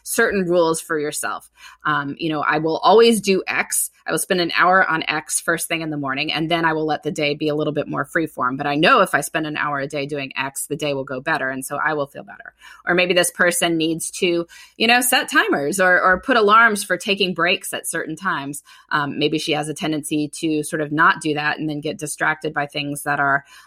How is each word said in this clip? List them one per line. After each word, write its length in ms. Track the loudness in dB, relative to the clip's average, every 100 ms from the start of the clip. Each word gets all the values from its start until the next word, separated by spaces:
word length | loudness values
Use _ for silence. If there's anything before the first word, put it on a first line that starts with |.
certain 420 | -6 0 2 2 2
rules 340 | 2 2 0
for 180 | -4 -4
yourself. 540 | -4 -6 -6 -8 -12 _ -20 -8
Um, 320 | -4 -2 -4 -4
you 120 | -4
know, 100 | -2
"I 200 | 0 0
will 180 | 0 2
always 420 | 6 8 8 6
do 240 | 2 0 0
X. 460 | -4 -2 -4 -6 _ -6
I 60 |
will 80 | -4
spend 200 | 0 0
an 140 | 0 2
hour 320 | 4 6 4
on 160 | 0
X 380 | -2 -4 -4 -6
first 260 | -2 -4 -2
thing 140 | -4
in 80 | -4
the 80 | -4
morning, 340 | -4 -4 -4
and 180 | -2 0
then 140 | 2
I 80 | 2
will 140 | 0 0
let 180 | -2
the 80 | -4
day 240 | -2 -2 0
be 140 | 0
a 60 | 0
little 180 | 0
bit 160 | -2 -4
more 160 | -4 -2
freeform. 520 | -2 -4 -2 -2 -2
But 80 | -2
I 100 | 4
know 260 | 6 6
if 120 | 4
I 60 | 0
spend 260 | -2 -4 -4
an 100 | -4
hour 220 | -4 -4
a 80 | -4
day 180 | -6 -6
doing 260 | -6 -6 -6
X, 300 | -6 -6 -8
the 100 | -4
day 160 | -4
will 100 | -4
go 160 | -4 -6
better, 300 | -2 -2 -2
and 160 | -6 -6
so 100 | -4
I 180 | -2
will 140 | -2 -4
feel 160 | -10
better." 300 | -18 -18 -20 -20 -20 -8 -2
Or 100 | 2
maybe 180 | 2
this 180 | 2 2
person 440 | 2 0 2 0 2
needs 360 | 0 -2 -6
to, 360 | -4 0 0 -4 -10 -12 -2
you 100 | 2
know, 140 | 2
set 260 | 2 0 2
timers 540 | 2 4 2 0 2
or, 200 | 4 6
or 200 | 4 2
put 160 | 2 4
alarms 480 | 6 8 6 4 -4
for 100 | -4
taking 380 | -2 0 0
breaks 400 | 0 0 0 -4
at 120 | -8 -6
certain 300 | -6 -6 -6
times. 480 | -4 -4 -6 -12 -16 -20 -6
Um, 280 | -4 -2 -2
maybe 200 | 0 0
she 120 | -2
has 160 | -2 -4
a 60 |
tendency 560 | -6 -4 -4 -4 -4 -4 -4
to 280 | -2 -2
sort 180 | -2 -4
of 120 | -2
not 240 | 2 4 2
do 140 | -2
that 240 | -2 -2 -4
and 100 | -4
then 140 | -4
get 160 | -6 -6
distracted 560 | -8 -4 -2 -2 -4
by 140 | -6 -6
things 340 | -6 -8 -6
that 180 | -4 0
are, 240 | 0 0 -4 -20